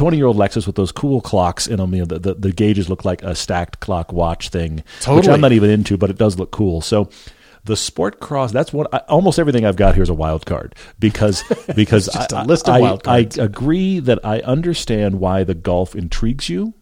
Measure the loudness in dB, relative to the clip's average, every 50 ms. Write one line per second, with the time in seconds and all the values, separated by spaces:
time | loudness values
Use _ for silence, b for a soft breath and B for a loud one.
0 | 2 2 2 4 4 4 4 4 2 0 0 -2 -4 -4 -2 -2 -2 -2 -2 -4
1 | -2 0 0 -2 -2 0 0 2 2 2 0 -4 -6 -4 -2 -2 -2 -2 -2 -2
2 | -2 -2 -4 -4 -4 -4 -4 -2 -2 -2 0 2 2 2 2 2 0 -2 -4 -4
3 | -2 -4 -4 -4 -4 -8 -6 -6 -4 -4 -4 -4 -4 -6 -8 -12 -8 -4 -4 -4
4 | -4 -4 -2 -2 0 0 -2 -4 -8 -8 -6 -4 -4 -4 -6 -8 -10 B B B
5 | B 2 4 4 6 4 4 4 4 6 6 6 4 4 4 2 2 0 0 0
6 | 0 -2 0 0 0 0 0 -2 -6 -8 -4 -2 -2 -2 -2 -2 -2 0 0 0
7 | 0 -2 B B B B B B B B B B B -6 -6 -4 -4 -6 -4 -4
8 | -4 -4 -4 -6 -10 -6 -4 -2 -2 -2 0 -2 -2 -2 -2 -6 -4 -2 -4 -6
9 | -2 0 2 2 4 4 2 2 2 2 2 2 2 2 2 4 4 6 6 6
10 | 4 2 2 0 -2 -2 -4 -4 -4 -6 -8 -8 -8 -10 -16 B B B B B
11 | 0 0 2 2 2 0 0 0 -2 -4 -6 -6 -4 -6 0 0 2 4 4 2
12 | 2 2 -4 -4 -4 -4 -4 -4 0 0 0 2 2 2 4 4 4 4 2 0
13 | -2 0 2 2 2 2 0 -2 -2 -2 -2 -2 -2 0 0 2 2 0 0 0
14 | 2 0 0 0 0 -2 -4 -4 -2 0 -2 0 0 -2 -2 -4 -2 -2 0 0
15 | 0 0 0 0 0 0 0 0 0 0 -2 -4 -2 -2 0 0 -2 -2 -6 -8
16 | -6 -4 -2 -2 0 0 -2 -4 -6 -6 -4 -4 -4 -6 -8 _